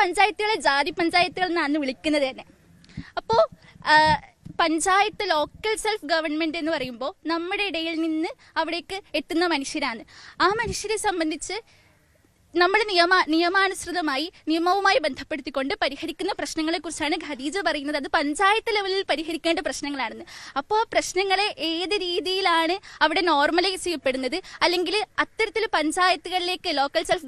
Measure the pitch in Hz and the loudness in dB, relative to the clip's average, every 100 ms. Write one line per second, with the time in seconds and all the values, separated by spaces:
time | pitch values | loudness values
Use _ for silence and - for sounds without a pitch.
0 | 370 359 403 - 415 427 285 277 - - | 2 4 2 2 -2 0 2 2 0 0
1 | 330 359 359 - 359 339 302 302 269 247 | 2 2 2 0 -2 0 0 0 -2 -4
2 | 311 294 262 214 - _ _ - - - | 0 0 0 -4 -16 _ _ -20 -18 -16
3 | - 349 - 453 640 - - - - 302 | -10 -8 0 2 2 0 -20 -6 4 6
4 | 311 302 - _ - - 330 320 370 381 | 6 4 -2 _ -10 -2 0 2 2 2
5 | 415 - 403 311 294 - 427 440 427 427 | 2 -2 0 0 0 -4 -4 -2 -2 -4
6 | 285 330 311 302 320 330 311 311 254 233 | -2 -2 0 -2 -4 -2 -2 -2 -4 -6
7 | 269 - 311 339 349 403 403 320 330 320 | -8 -8 -4 -4 -4 -4 -4 -4 -4 -2
8 | 330 311 330 - - 311 330 339 - 381 | -2 -2 -4 -8 -8 -4 -4 -4 -8 -12
9 | - 302 - 339 349 294 269 311 269 226 | -6 -6 -2 0 0 0 -2 -4 -6 -8
10 | - - - - 339 440 427 370 415 440 | -14 -20 -12 0 2 2 -2 -4 -4 -2
11 | 415 359 311 311 - 415 - _ _ _ | 0 0 -2 -4 -6 -8 -10 _ _ _
12 | _ _ _ _ _ 330 359 427 440 349 | _ _ _ _ _ 2 4 2 2 2
13 | 339 370 302 320 349 381 381 381 339 349 | 4 4 4 2 2 2 2 -2 -6 -4
14 | 311 262 330 - - 330 349 392 392 403 | -2 -2 -4 -8 -2 0 2 4 4 4
15 | 302 262 - 311 311 269 269 415 311 277 | 0 -6 -8 -8 -6 -4 -2 -2 -2 -4
16 | 302 294 359 415 294 320 311 349 330 302 | -10 -6 -4 -4 -6 -4 -2 -2 -4 -4
17 | 302 339 302 247 285 381 349 302 277 294 | -2 -2 -4 -6 -6 -2 -2 -2 -2 -4
18 | 269 339 285 302 392 440 466 415 392 381 | 0 0 0 2 4 2 0 -2 0 -2
19 | 381 302 320 330 330 339 311 - 285 277 | -2 -2 -2 -2 0 0 -2 -6 -6 -6
20 | 226 226 339 - - - - 427 453 427 | -6 -8 -16 -16 -8 -6 0 0 2 0
21 | - 359 392 381 403 - 320 330 359 415 | 0 0 2 2 0 -2 -2 -2 -2 -2
22 | 359 349 311 - 349 330 320 381 - - | -2 -2 -2 0 2 2 2 -2 -6 0
23 | 311 320 339 285 294 330 370 370 359 311 | 2 2 2 4 4 2 0 -2 -4 -2
24 | 269 262 254 359 - - 330 359 349 415 | -2 -2 -2 -4 -6 0 2 2 0 0
25 | - - 302 - 440 440 427 339 302 359 | -2 -2 -4 -2 -2 -2 0 0 0 2
26 | 370 359 359 370 359 359 359 285 277 330 | 2 2 -2 -4 -2 -4 -2 0 0 0
27 | 349 359 | 0 -2